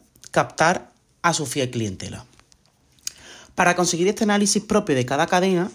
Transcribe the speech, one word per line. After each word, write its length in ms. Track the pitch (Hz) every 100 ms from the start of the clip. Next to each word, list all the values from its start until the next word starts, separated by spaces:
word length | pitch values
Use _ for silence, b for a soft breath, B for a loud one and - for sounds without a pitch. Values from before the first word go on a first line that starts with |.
| _ _ -
captar 600 | - 131 - 160 - - _ _ _
a 120 | 175
su 120 | 160 139
fiel 240 | 143 127
clientela. 540 | 123 107 92 95 - - _ _ _ _ _ _ _ B B B B B -
Para 180 | 175
conseguir 320 | 175 175 165 180
este 180 | 208
análisis 380 | 208 208 202 208
propio 320 | - 214 208
de 120 | 131 123
cada 200 | 139 170
cadena, 460 | 185 190 180 180